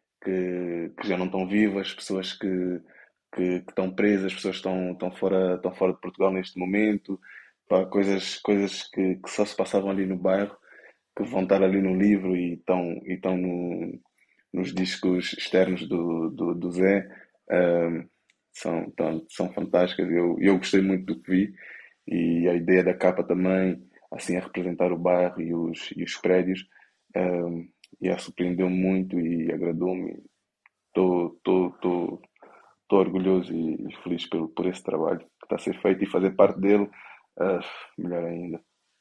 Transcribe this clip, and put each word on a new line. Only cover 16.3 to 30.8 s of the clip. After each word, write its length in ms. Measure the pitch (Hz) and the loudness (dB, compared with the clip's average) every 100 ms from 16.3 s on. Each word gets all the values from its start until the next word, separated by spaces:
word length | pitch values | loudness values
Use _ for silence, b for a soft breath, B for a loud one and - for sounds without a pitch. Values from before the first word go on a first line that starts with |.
| - 85 85 | -2 -4 -2
do 160 | 87 | -4
Zé. 360 | 87 95 98 - B B B - | 2 4 4 -2 B B B -2
Ahm, 560 | 87 87 85 85 80 - _ _ _ _ | 2 4 2 0 -4 -10 _ _ _ _
são, 360 | - 80 85 82 | -10 -6 -4 -6
tão, 340 | - 80 82 - | -4 -2 -4 -8
são 240 | - 90 | -6 -4
fantásticas. 560 | - 87 87 90 - 87 | -4 0 2 2 0 0
Eu, 260 | 85 87 - | 2 2 2
eu 180 | 98 92 | 4 4
gostei 240 | - 98 | 4 2
muito 240 | 95 92 101 | 4 0 -2
do 160 | 107 | -8
que 100 | - | 0
vi 220 | 92 101 B B B B B - | 2 2 B B B B B -6
e 400 | 87 82 85 87 | -2 0 2 2
a 60 | 85 | 2
ideia 280 | 85 92 | 4 6
da 100 | 90 | 4
capa 300 | 90 92 - | 4 2 2
também, 600 | 92 90 92 95 92 - - b b | 0 0 2 2 0 -2 -8 b b
assim, 260 | - - 90 | -12 -4 -4
a 40 | |
representar 500 | - 92 90 82 90 | -4 -6 -4 0 0
o 60 | 85 | 2
bairro 440 | 90 87 90 87 | 2 2 2 -2
e 120 | 82 | -4
os, 380 | 85 82 82 - 87 | -2 -4 -6 -10 -8
e 80 | |
os 120 | 87 - | -8 -2
prédios, 480 | 90 92 92 92 - b b b b 95 | 2 4 2 -2 -8 b b b b -2
ahm, 520 | 90 87 87 85 85 _ _ - | -2 -2 -4 -6 -10 _ _ -4
e 80 | 92 | -2
a 80 | 90 | -2
surpreendeu 520 | - - 90 87 92 | -6 -4 -2 0 0
muito 500 | 92 92 95 92 90 | 2 2 2 0 -2
e 320 | 82 85 82 | -2 -2 -2
agradou-me. 720 | 82 87 82 92 92 87 - - _ _ _ _ _ | -2 -2 -2 -2 -2 -6 -10 -18 _ _ _ _ _